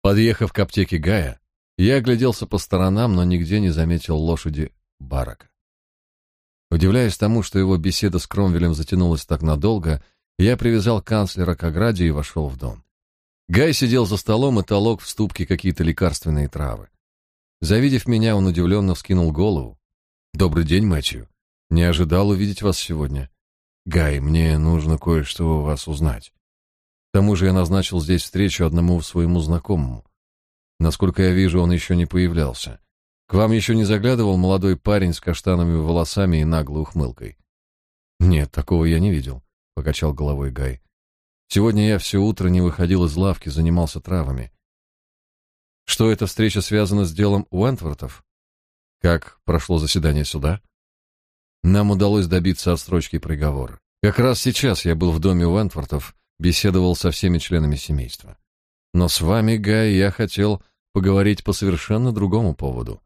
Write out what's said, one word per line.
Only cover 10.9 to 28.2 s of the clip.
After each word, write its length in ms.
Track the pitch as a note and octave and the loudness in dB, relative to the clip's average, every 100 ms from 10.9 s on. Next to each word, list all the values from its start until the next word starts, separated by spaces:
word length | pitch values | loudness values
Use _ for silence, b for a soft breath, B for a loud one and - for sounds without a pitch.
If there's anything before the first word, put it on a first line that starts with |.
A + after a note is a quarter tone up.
| A2 | -2
канцлера 520 | - A2 F#2+ - F2 | -2 -2 -2 -2 -4
к 120 | E2+ E2+ | -2 -4
ограде 400 | D#2+ A2+ G2 E2+ | 0 0 2 0
и 60 | |
вошёл 360 | D2 C#2+ D#2+ D2 | 0 -6 -6 -6
в 80 | B1+ | -6
дом. 300 | B1+ G#1 _ _ _ _ _ _ - | -8 -12 _ _ _ _ _ _ 0
Гай 240 | F2 D#3+ | 2 4
сидел 320 | C3+ B2 B2 G#2 | 2 2 2 2
за 100 | G#2 | -2
столом 420 | - A2 C3+ A2+ | 0 2 2 0
и 60 | |
толок 380 | F2+ G2+ A2 G#2+ | 2 2 2 0
в 80 | - | -6
ступке 360 | - G#2+ - F2 | -4 -4 -2 -2
какие-то 380 | F2+ F#2+ - | -2 -2 0
лекарственные 640 | E2 D2+ F2 D2 D#2+ D2+ C#2+ | -2 0 -2 -2 -2 -2 -2
травы. 400 | C#2+ C#2 G#1+ G1+ _ _ _ _ _ _ _ | -4 -8 -8 -14 _ _ _ _ _ _ _
Завидев 480 | D#2 G#2+ C#3 B2+ - | 0 2 4 0 0
меня, 300 | A2+ A2+ G#2 | 2 2 2
он 80 | F#2+ | 2
удивлённо 500 | E2+ F2 G#2 G2 E2+ | 2 2 2 0 -2
вскинул 380 | - F#2 E2 | 0 2 2
голову. 440 | D2+ G#2 E2+ A#1+ - _ _ _ _ _ | 2 0 0 -6 -16 _ _ _ _ _
«Добрый 300 | D#2 F#2 D#2 | -2 0 2
день, 220 | D#2 F2+ G#2 | 2 2 2
Мэтью. 420 | D#2 - B1 A1 _ _ _ _ | 0 -4 -8 -16 _ _ _ _
Не 140 | E2 | 2
ожидал 460 | F2 E2 E2 F2 G2+ | 2 2 2 2 2
увидеть 320 | F#2+ G2+ F#2+ | 0 -2 -2
вас 160 | G2+ E2+ | -2 -2
сегодня. 520 | - D#2+ C#2+ C#2 C2+ _ _ _ _ _ - | -4 -6 -4 -6 -8 _ _ _ _ _ -4
Гай, 360 | E2 D#2 C#2+ | 0 0 0
мне 360 | C#2+ E2 E2 D2+ | 0 2 2 2
нужно 400 | D#2 E2 D#2 D#2+ | 2 2 0 -2
кое-что 640 | E2+ E2 C#2+ - E2 D#2 | 0 -2 -2 -4 -2 0
у 40 | |
вас 260 | D2+ D2 - | -2 -4 -6
узнать. 420 | D2 D#2+ A1 - _ _ _ _ _ _ _ _ | -2 -2 -4 -12 _ _ _ _ _ _ _ _
К 60 | G2 | 2
тому 200 | G2+ F#2+ | 2 2
же 120 | F#2+ | 2
я 60 | |
назначил 460 | F#2 E2 F#2+ F2 F2+ | 2 2 0 0 -4
здесь 240 | D#2 F2 | 0 -2